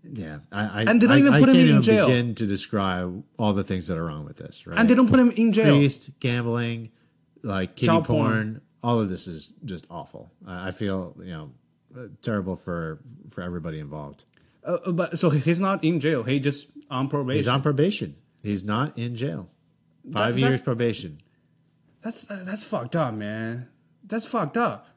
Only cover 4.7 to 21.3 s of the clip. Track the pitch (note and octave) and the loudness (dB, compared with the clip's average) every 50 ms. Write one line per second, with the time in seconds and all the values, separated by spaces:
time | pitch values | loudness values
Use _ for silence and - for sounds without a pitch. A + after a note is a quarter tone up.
4.7 | E2+ - A#3 G#3+ B3 A#3+ C4 G#3+ B3+ C4 B3 A#3+ - - A3+ A#3 G3 G#3+ A3 D3 | 0 2 4 6 6 6 6 6 6 6 6 6 4 4 2 2 4 4 6 6
5.7 | C#3+ C#3+ C#3+ C#3 C#3 - - - - _ - B2+ A#2+ B2 A#2+ A#2 A#2 A#2+ A#2+ A#2 | 6 6 6 4 2 -2 -14 -20 -16 _ -2 -2 0 0 -2 -2 -2 -2 -2 -4
6.7 | A#2 A2+ A2+ A2 _ _ _ _ _ _ _ _ _ _ - A#2 G2 F#2+ F#2 F2+ | -6 -8 -10 -14 _ _ _ _ _ _ _ _ _ _ -8 -6 -4 -4 -4 -6
7.7 | _ - - F3 E3 E3 D#3+ - A#2 A2+ A2+ A2 A2 A2 A2 G#2+ A2 - _ _ | _ -2 2 2 2 2 2 0 0 0 2 0 0 -2 -2 -4 -8 -12 _ _
8.7 | _ _ - A#2+ A#2+ A#2 A2 F#2+ F#2 E2+ - F#2+ E2+ D#2 D2+ - _ _ - - | _ _ -4 -2 0 0 -2 -2 -6 -8 -10 -12 -14 -14 -16 -20 _ _ -14 -12
9.7 | F#2 E2 - _ E2+ E2 D2 - - - - - _ _ - F#2+ F2+ F2+ F#2 F#2 | -12 -12 -14 _ -16 -16 -16 -16 -18 -20 -20 -20 _ _ -18 -14 -12 -10 -10 -10
10.7 | F2+ - A2 G2+ F#2+ F#2+ F#2 D#2+ - - F2+ F#2 E2+ D#2 D2+ C#2+ B1+ _ _ _ | -8 -6 -4 -4 -4 -4 -6 -10 -14 -18 -16 -14 -14 -14 -14 -16 -20 _ _ _
11.7 | _ _ _ _ - B2+ B2 G2+ - _ - - A2 G#2 F#2 F#2 F#2 F2+ _ - | _ _ _ _ -20 -20 -20 -20 -20 _ -8 -4 -4 -4 -4 -6 -8 -8 _ -8
12.7 | F2 E2+ E2 D#2+ D#2 D2+ - - A#2+ D3 - - - - F2 F2+ F2 F2 D#2 E2+ | -8 -6 -6 -8 -10 -12 -16 -20 -20 -20 -20 -18 -14 -12 -10 -8 -10 -8 -8 -8
13.7 | D#2 D#2 D2+ C#2+ D2 D2+ D2 C#2+ C#2+ _ _ _ _ _ _ _ _ _ _ - | -10 -10 -12 -12 -14 -14 -14 -16 -18 _ _ _ _ _ _ _ _ _ _ -6
14.7 | F3+ F3 - F#3+ F3 D#3+ F3+ - - D#3 - E3+ C#3+ D3+ B2+ D#3+ E3+ E3+ G3 F#3+ | -6 -6 -4 -4 -2 -2 -2 -4 -2 0 0 2 2 2 2 0 0 0 0 -2
15.7 | G3 - - D#3+ F3 D#3+ C3 D#3 D#3+ B2+ A2 B2+ C3+ C#3+ C3 C#3+ C#3+ - - _ | -2 0 0 0 0 0 0 0 -2 0 -2 -2 -2 0 0 -2 -4 -4 -12 _
16.7 | _ - - _ C#3+ B2+ C3+ C3+ D3+ C#3+ C#3 B2 A#2+ G#2+ G2+ A#2 B2+ C#3 C#3 D#3 | _ -20 -16 _ -6 -6 -4 -2 -2 -4 -2 -2 -2 0 0 2 0 2 0 0
17.7 | C#3+ C3+ D3+ F#3+ G#3 - - E2 C#2+ _ _ _ _ _ - G#2 G#2 F#2+ F#2 G#2 | 2 2 2 0 0 -4 -8 -10 -10 _ _ _ _ _ -6 -4 -4 -4 -2 -2
18.7 | G#2+ A2+ C#3 D3+ - - A#2 A#2+ A#2+ A2+ B2+ D3 E3 - F#2 - _ _ _ _ | -2 -2 -2 -4 -6 -8 -8 -8 -6 -6 -6 -6 -6 -8 -12 -14 _ _ _ _
19.7 | _ _ _ _ _ _ _ - E3 G#2 G#2 A#2 A#2+ B2+ C3+ C3 C3+ C3 - C#3+ | _ _ _ _ _ _ _ -8 -2 0 0 0 2 2 2 2 2 0 -2 -4
20.7 | B2 A2+ B2 A#2 G#2+ - - E2+ D2 D2+ _ _ | -2 0 -2 -2 -2 -4 -10 -14 -16 -18 _ _